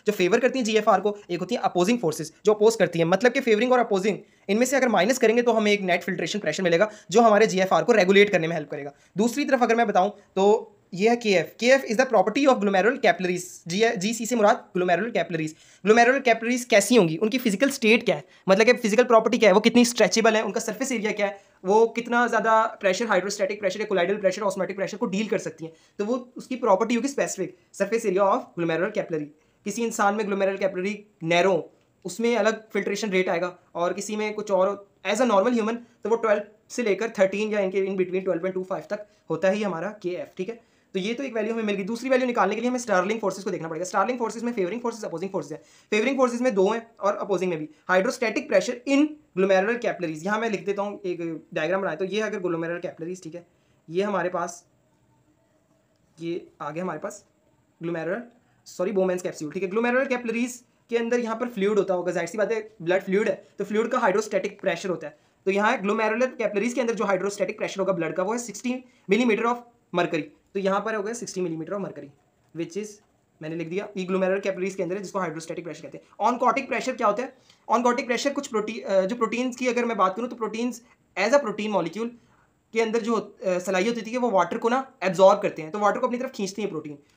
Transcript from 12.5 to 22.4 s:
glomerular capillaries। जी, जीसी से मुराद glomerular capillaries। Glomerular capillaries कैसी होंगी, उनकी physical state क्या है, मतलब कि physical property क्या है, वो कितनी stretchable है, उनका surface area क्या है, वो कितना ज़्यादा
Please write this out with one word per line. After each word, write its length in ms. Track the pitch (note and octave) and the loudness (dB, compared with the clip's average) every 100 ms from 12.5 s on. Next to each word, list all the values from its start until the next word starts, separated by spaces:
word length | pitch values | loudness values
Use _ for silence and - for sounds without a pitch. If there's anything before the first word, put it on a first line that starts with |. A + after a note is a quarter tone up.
glomerular 420 | A3 G3+ F#3+ G3 C#4 | 4 4 4 4 4
capillaries। 480 | G3+ E3+ F3+ F3+ - - - | 2 2 0 -4 -6 -14 -6
जी, 280 | F#3 A3+ A#3+ | 0 2 2
जीसी 300 | G3 A#3 A3+ | -4 -4 -2
से 100 | A#3+ | 2
मुराद 200 | G3+ B3 - | 4 4 -2
glomerular 360 | F#3 F3+ F3 A3+ | -2 0 0 0
capillaries। 440 | G#3 E3 E3 D#3 - - _ | -2 -2 -4 -6 -8 -20 _
Glomerular 340 | F#3+ A3+ A#3+ C4+ | 4 6 6 4
capillaries 440 | C4+ A3+ A3+ B3 | 2 2 0 -4
कैसी 320 | A#3+ G#3 G3 B3 | 2 4 6 4
होंगी, 200 | E3+ D#3+ | 4 0
उनकी 220 | G#3+ B3+ | -2 -2
physical 320 | B3+ F#3+ C4+ | -2 0 0
state 340 | C#4 G#3+ A3+ | 2 2 4
क्या 120 | A3+ D3+ | 2 -4
है, 80 | - _ - | -6 _ 2
मतलब 180 | F#3+ A3+ | 4 6
कि 60 | |
physical 320 | B3 A3 G3+ | 4 2 2
property 340 | B3 A3+ A3+ B3+ | 6 4 4 4
क्या 100 | G#3+ | 6
है, 60 | |
वो 60 | F#3+ | 6
कितनी 240 | A3+ A#3+ | 6 6
stretchable 520 | A#3+ - F#3+ A3+ A3 G#3+ | 4 4 2 4 4 2
है, 60 | |
उनका 180 | A3+ G3 | 0 -4
surface 320 | A3+ - C4 | -6 -6 -4
area 200 | A#3 G#3 | -2 -2
क्या 140 | G3 G3+ | -2 -4
है, 140 | G3+ _ _ | -4 _ _
वो 220 | F#3 G#3+ A3+ | 2 4 4
कितना 400 | A#3 A#3 A#3+ A#3+ | 0 -2 2 2
ज़्यादा 360 | A3+ | 2